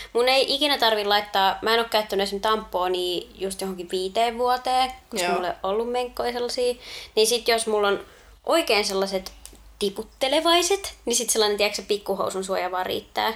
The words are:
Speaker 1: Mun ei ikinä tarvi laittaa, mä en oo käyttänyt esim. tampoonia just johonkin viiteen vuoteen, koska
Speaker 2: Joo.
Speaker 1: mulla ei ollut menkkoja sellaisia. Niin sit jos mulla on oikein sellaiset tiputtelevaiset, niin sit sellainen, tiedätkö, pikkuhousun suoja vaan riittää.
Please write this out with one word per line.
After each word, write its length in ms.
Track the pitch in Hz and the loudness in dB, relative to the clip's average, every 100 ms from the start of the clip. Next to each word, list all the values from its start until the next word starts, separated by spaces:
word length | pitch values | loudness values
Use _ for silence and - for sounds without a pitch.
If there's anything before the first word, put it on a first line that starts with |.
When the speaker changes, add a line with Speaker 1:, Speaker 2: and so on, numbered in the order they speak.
| - | -4
Speaker 1:
Mun 160 | 226 254 | 0 4
ei 260 | 262 - | 4 2
ikinä 240 | 269 294 277 | 0 0 2
tarvi 260 | 226 214 | 2 2
laittaa, 540 | 202 202 208 202 190 - | 2 0 2 2 2 2
mä 120 | 214 | 0
en 60 | 226 | 0
oo 60 | 226 | 2
käyttänyt 340 | 214 214 196 196 | 0 0 -2 -2
esim. 120 | 202 | -2
tampoonia 840 | 220 220 214 185 180 185 180 175 - | 0 0 -2 -4 -2 -2 -2 -4 -8
just 260 | - 190 190 | -10 -8 -6
johonkin 280 | 190 185 175 | -8 -8 -6
viiteen 480 | 185 185 190 233 233 | -4 -2 0 0 0
vuoteen, 540 | 247 247 254 254 254 254 _ | 0 0 0 0 0 -4 _
koska 160 | 220 175 | -4 0
Speaker 2:
Joo. 80 | |
Speaker 1:
mulla 140 | 175 180 | 0 -2
ei 60 | - | -4
ollut 300 | 190 208 240 | -4 -2 -2
menkkoja 400 | 247 247 - 240 | -4 -4 -4 -4
sellaisia. 420 | 240 240 247 247 247 - - - - | -4 -4 -2 -2 -2 -10 -16 -4 2
Niin 100 | 220 | 2
sit 220 | 240 233 | 2 2
jos 180 | 226 226 | 0 2
mulla 220 | 208 208 | 2 2
on 160 | 202 - - - - - | 0 -4 -20 -20 -12 2
oikein 380 | 320 330 208 | 2 4 2
sellaiset 480 | 208 190 196 190 190 - - - - - | 2 -2 -2 -4 -8 -16 -20 -20 -20 -4
tiputtelevaiset, 1160 | 202 196 220 - 262 285 320 349 349 392 - - | -4 -4 -12 -4 0 2 4 4 4 0 -2 -8
niin 120 | - 233 | -2 -2
sit 140 | 226 | 0
sellainen, 260 | 233 208 208 | 2 2 2
tiedätkö, 240 | 208 208 196 | 0 0 -2
pikkuhousun 560 | 208 - 190 - 190 | -4 -2 -2 -2 -4
suoja 260 | 190 185 180 | -4 -2 -2
vaan 160 | 185 185 | -4 -4
riittää. 460 | 208 - - 214 | -4 -6 -2 -2